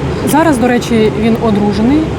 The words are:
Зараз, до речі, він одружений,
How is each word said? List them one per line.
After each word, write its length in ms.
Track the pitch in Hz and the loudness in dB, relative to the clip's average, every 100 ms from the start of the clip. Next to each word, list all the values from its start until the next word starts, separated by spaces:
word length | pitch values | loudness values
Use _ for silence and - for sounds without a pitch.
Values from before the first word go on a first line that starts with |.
| - - - | -4 -4 0
Зараз, 300 | 285 330 247 | 2 2 2
до 100 | 247 | 0
речі, 440 | 240 - 226 214 202 | 0 0 0 0 0
він 160 | 226 226 226 | 0 0 0
одружений, 540 | 202 208 202 233 302 320 | 0 0 0 2 0 0